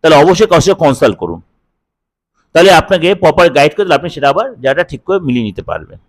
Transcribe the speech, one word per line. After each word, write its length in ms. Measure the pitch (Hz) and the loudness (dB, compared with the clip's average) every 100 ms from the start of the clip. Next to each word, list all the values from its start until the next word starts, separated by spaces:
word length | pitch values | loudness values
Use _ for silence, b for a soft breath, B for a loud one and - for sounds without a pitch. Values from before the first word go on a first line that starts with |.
তাহলে 160 | 160 151 | 4 4
অবশ্যই 300 | 160 180 220 | 4 2 2
কারোর 140 | 170 | 2
সাথে 180 | 175 196 | 0 0
কনসাল্ট 380 | 156 127 131 90 | 0 0 -2 -2
করুন, 240 | 87 85 _ _ _ _ _ _ _ _ _ _ _ | -10 -12 _ _ _ _ _ _ _ _ _ _ _
তাহলে 200 | 160 190 | 2 4
আপনাকে 420 | 170 160 185 170 | 4 2 -2 0
প্রপার 360 | 196 165 147 254 | 0 0 2 2
গাইড 200 | - 151 | 2 0
করে, 120 | - | 0
তাহলে 120 | 196 | -2
আপনি 160 | 139 165 | -2 -4
সেটা 180 | 156 139 | -4 -2
আবার 320 | 151 254 226 | -2 -6 -6
জায়গাটা 240 | 127 139 | -4 -4
ঠিক 180 | 175 127 | -6 -12
করে 180 | - 190 | -6 -4
মিলিয়ে 240 | 160 123 | -2 -4
নিতে 180 | 107 90 | -6 -10
পারবেন। 360 | - 80 80 80 | -12 -12 -14 -20